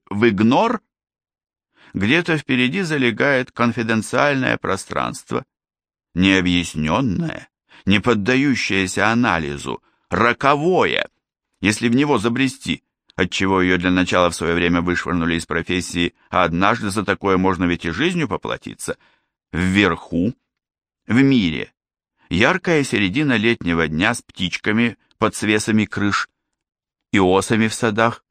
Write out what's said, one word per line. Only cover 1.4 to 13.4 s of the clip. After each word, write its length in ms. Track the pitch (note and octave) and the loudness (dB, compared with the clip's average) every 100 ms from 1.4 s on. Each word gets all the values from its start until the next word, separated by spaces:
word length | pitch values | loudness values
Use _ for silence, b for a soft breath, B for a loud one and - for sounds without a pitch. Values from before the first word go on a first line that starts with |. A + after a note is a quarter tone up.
| _ _ _ b b | _ _ _ b b
Где-то 440 | b G#2 E3 F3 D#3 | b 0 0 0 -2
впереди 440 | - B2+ B2+ F#3 | -2 -2 0 -2
залегает 680 | E3+ D3+ B2 A2 C#3 C3 B2+ | -4 0 0 0 0 0 -2
конфиденциальное 1040 | - A#2+ A#2+ A2+ A2+ - B2+ C#3+ C3+ B2 A2+ | -2 -2 -2 -2 -2 -2 0 0 0 -2 -2
пространство, 880 | - F#2+ - C#2+ A#1+ - - A#1 - _ _ _ _ _ _ E2 | -2 -6 -4 -6 -4 -8 -8 -8 -8 _ _ _ _ _ _ 0
необъясненное, 1300 | F#2+ F#2+ F2+ F2 E2 D#2 D2+ G#2 C3 E2+ E2 - - _ _ B F#2+ | 4 4 2 0 -2 -4 -2 0 0 -2 -4 -8 -16 _ _ B 0
не 140 | G2+ | 0
поддающееся 1080 | B2 A2 G2 C3 C#3+ B2 - G2 F#2 G#2 G#2 | 2 0 2 2 2 0 -2 -2 -2 0 0
анализу, 760 | A#2 A#2+ E2+ D2 C#2+ C2 - _ _ - | 2 2 0 -2 -6 -8 -10 _ _ -6
роковое, 1000 | F2+ A#2 A#2 C#3 C#3+ E3 E3+ F#2 G#1+ - _ _ _ _ _ | 0 0 2 0 2 2 2 0 0 -4 _ _ _ _ _
если 280 | G2+ G#2+ A#2+ | -2 0 2
в 80 | B2 | 2
него 220 | D3 B2 | 2 2
забрести, 680 | A#2 A#2+ C3 - - C#2+ _ _ _ - | 0 0 -2 -4 -8 -8 _ _ _ -4
отчего 460 | F#2 - | -4 -2